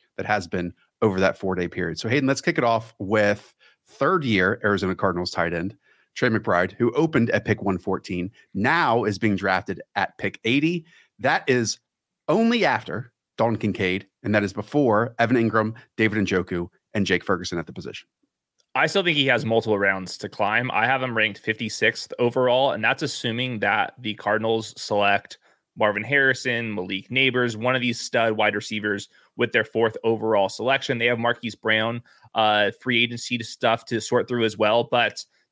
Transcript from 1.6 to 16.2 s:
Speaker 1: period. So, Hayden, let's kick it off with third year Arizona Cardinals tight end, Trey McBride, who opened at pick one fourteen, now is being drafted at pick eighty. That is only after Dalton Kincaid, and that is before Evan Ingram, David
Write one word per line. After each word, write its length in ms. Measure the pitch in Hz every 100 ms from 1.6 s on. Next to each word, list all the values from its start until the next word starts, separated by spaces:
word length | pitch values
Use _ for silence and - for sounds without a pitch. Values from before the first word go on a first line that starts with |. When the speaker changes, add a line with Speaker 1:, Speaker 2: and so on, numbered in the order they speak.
| 87
Speaker 1:
period. 320 | - 85 82
So, 100 | 110
Hayden, 200 | 135 135
let's 120 | 139
kick 160 | - 165
it 80 |
off 300 | 123 113 117 -
with 520 | 98 107 104 101 - _ _ _
third 380 | _ - 139 185
year 380 | 139 104 90 110
Arizona 320 | 107 101 92
Cardinals 380 | 90 98 87 87
tight 220 | - 85
end, 220 | 85 90 - _ _ _
Trey 140 | - 131
McBride, 440 | 110 110 90 95
who 200 | - 120
opened 380 | 127 160 147 117
at 140 | 101
pick 180 | - 107
one 160 | 98 92
fourteen, 520 | - 95 - 90 90 - _
now 520 | - 113 165 151 117
is 140 | 107 98
being 160 | 113
drafted 460 | 95 95 92 - 87 - -
at 200 | 95 -
pick 200 | - -
eighty. 400 | 113 131 156 175 165 _ _ -
That 240 | 123 156 -
is 320 | 123 110 - _ _ _ _ -
only 360 | 175 226 240
after 460 | 170 113 - 82 - _ _ -
Dalton 220 | 113 113
Kincaid, 480 | 107 95 95 92 - _
and 120 | 117
that 100 | 104
is 80 | 101
before 640 | 95 101 147 135 104 120 -
Evan 180 | 117 123
Ingram, 380 | 113 110 110 113 - -
David 280 | 110 107